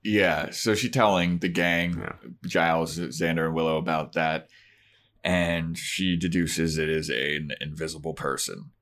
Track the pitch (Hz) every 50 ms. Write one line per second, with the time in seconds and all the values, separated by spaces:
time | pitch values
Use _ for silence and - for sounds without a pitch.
0 | _ 107 104 104 95 87 80 76 - - - - - 113 107 104 123 123 - 131
1 | 113 104 98 90 87 87 87 85 92 92 85 95 87 87 85 85 87 87 87 80
2 | - - - - - - - _ - 87 - 87 82 82 82 82 82 80 78 85
3 | 85 69 - 80 85 82 82 82 80 80 80 82 80 80 80 78 82 82 80 78
4 | 76 - - - - - 156 175 - _ - - - _ _ _ _ _ _ _
5 | _ _ _ _ - 87 92 90 85 85 85 82 82 82 82 82 - - - -
6 | 95 92 90 85 90 87 85 90 85 78 - 82 82 82 78 80 78 78 80 80
7 | 78 78 60 60 67 73 76 76 76 71 - - - 76 76 78 80 78 78 78
8 | 73 82 76 - - 71 67 - - - 50 - - - _ _